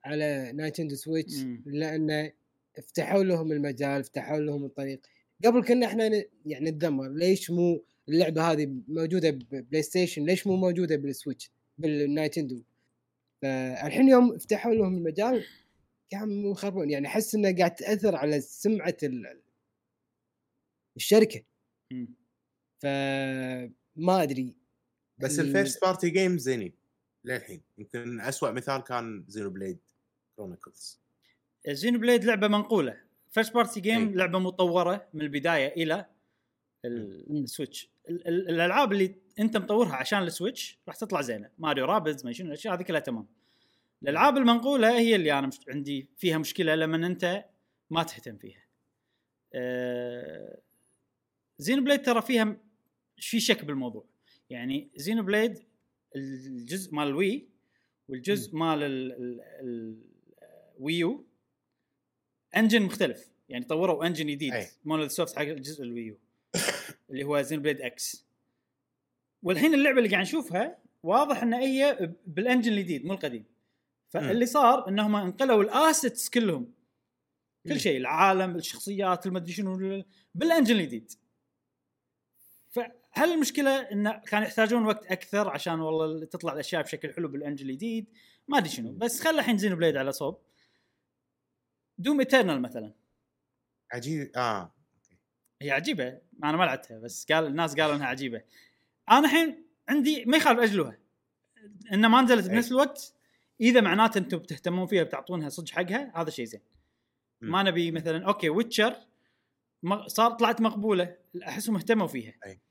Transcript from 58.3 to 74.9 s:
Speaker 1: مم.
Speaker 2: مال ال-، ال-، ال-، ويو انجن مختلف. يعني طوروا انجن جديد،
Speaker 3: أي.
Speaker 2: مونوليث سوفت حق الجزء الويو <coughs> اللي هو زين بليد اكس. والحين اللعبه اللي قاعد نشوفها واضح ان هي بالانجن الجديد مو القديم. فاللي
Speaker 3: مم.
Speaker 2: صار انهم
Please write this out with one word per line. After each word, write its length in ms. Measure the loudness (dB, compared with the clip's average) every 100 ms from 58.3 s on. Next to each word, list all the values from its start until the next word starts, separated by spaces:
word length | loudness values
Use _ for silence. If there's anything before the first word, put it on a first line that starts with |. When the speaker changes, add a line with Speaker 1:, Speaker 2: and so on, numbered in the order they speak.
| -4 -4
Speaker 1:
مم. 40 | -4
Speaker 2:
مال 240 | -2 0
ال-، 300 | -2 -4 -6
ال-، 280 | -8 -10 -10
ال-، 760 | -16 -14 -10 -10 -10 -16 -20 _ _ _ -20 -20 _ _
ويو 480 | -4 0 0 -2 -10 _ _ _ _ _ _ _ _ _ _ _ _ 2
انجن 260 | 4 4
مختلف. 480 | 2 0 -2 -2 -14 _ _
يعني 160 | -12
طوروا 420 | -4 0 0 0 -2
انجن 200 | -2 -4
جديد، 260 | -4 -4
Speaker 3:
أي. 140 | -6 -8 _
Speaker 2:
مونوليث 280 | -6 -4 -4
سوفت 240 | -4 -4 -4
حق 60 |
الجزء 420 | -6 -6 -12 -12
الويو 340 | -10 -10 -10 -14 _ _ _
<coughs> 580 | -4 -4 -4 -10 -20 _
اللي 140 | -10
هو 180 | -4 -2
زين 200 | -2 -2
بليد 180 | -2 -2
اكس. 460 | -6 -10 -12 -12 _ _ _ _ _ _ _ _ _ _ _ _
والحين 320 | -2 2 4
اللعبه 240 | 6 6 4
اللي 100 | 4
قاعد 140 | 2
نشوفها 560 | 0 -2 -4 -2 -4 -6 _ _
واضح 400 | 2 4 4 2
ان 120 | 0
هي 580 | 0 0 2 2 2 -4 -8 -10
بالانجن 460 | -4 2 2 2
الجديد 340 | 0 -2 -6 -4
مو 60 |
القديم. 320 | -6 -6 -8 -14 _ _ _ _ _ _
فاللي 360 | -4 0 2
Speaker 3:
مم. 20 | 2
Speaker 2:
صار 420 | 6 6 6
انهم 280 | 2